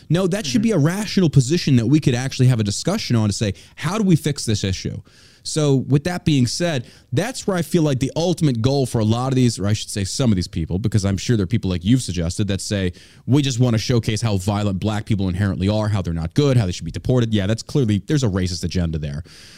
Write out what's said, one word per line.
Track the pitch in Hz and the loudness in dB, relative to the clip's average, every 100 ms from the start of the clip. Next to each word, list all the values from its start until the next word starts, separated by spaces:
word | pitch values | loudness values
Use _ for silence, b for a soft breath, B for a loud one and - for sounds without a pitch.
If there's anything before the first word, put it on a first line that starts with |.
| B | B
no, | 165 190 | 0 2
that | 196 - | 0 -2
should | 233 | 0
be | 220 | 2
a | 190 | 4
rational | 147 190 214 - 170 | 2 0 -2 2 4
position | 139 120 175 - 123 | 4 4 2 2 2
that | 113 | 4
we | 151 | 4
could | 147 | 4
actually | 120 131 - 127 | 0 -2 2 2
have | 120 | 4
a | |
discussion | 101 - - 214 - | 0 -2 -2 -2 0
on | 117 107 | 2 2
to | |
say, | - 104 - B | 0 -2 -4 B
how | B 156 208 | B -4 0
do | |
we | 190 160 | 4 2
fix | 151 - - | 2 -4 -2
this | 104 | -2
issue? | 98 92 - - - b b b - | -2 -4 -6 -10 -14 b b b -8
So | 156 147 135 | -2 2 2
with | 123 143 | 2 0
that | 175 180 | 0 -2
being | - 143 123 | 0 2 2
said, | - 170 143 - B B | 0 -2 -2 -6 B B
that's | 123 214 - - | -4 -2 -4 -4
where | 180 | -4
I | |
feel | - 175 | 0 2
like | 151 123 | 2 0
the | 131 - | -2 0
ultimate | 175 170 151 117 | 0 2 0 2
goal | 117 139 | 0 2
for | 127 120 | 0 0
a | |
lot | 107 117 131 | 2 0 0
of | 131 | 2
these, | 123 113 | 2 2
or | 98 | -2
I | |
should | 107 - | -2 -4
say | 104 | -6
some | 95 - 127 | -4 0 0
of | 95 | 0
these | 85 | 0
people, | - 80 90 | -4 -4 -2
because | 113 107 | 0 0
I'm | 98 95 | 0 -2
sure | - 117 | 0 0
there | |
are | 92 | 0
people | - 95 | -2 -2
like | 90 | -2
you've | 90 127 | 2 0
suggested | - 90 82 - 101 | 0 -4 -4 -2 -4
that | 95 | -4
say, | - 101 92 - B B B | -4 -2 -2 -6 B B B
"We | 139 | 2
just | 135 117 | 2 2
wanna | 127 110 | 2 2
showcase | - 120 113 107 | 0 0 0 -2
how | 117 101 | -2 -2
violent | 92 101 101 92 | 0 0 0 -2
black | 107 104 - | -2 -4 -2
people | 101 95 | -2 -2
inherently | 87 101 73 95 | -2 -2 0 0
are, | 107 107 | 0 0
how | 104 | -2
they're | 85 | -2
not | 82 80 | -4 -4
good, | - 143 123 | 0 2 2
how | 92 | 0
they | |
should | - | -4
be | - | -8
deported." | - - 127 113 | -8 -2 0 2
Yeah, | 107 95 | 0 0
that's | 113 | -4
clearly, | - 151 113 101 - | -2 0 2 0 0
there's | 151 | 0
a | 123 | 0
racist | 92 90 90 | 0 -2 -4
agenda | 85 90 85 78 | -4 -2 -2 -2
there. | 73 71 - B B | -6 -8 -12 B B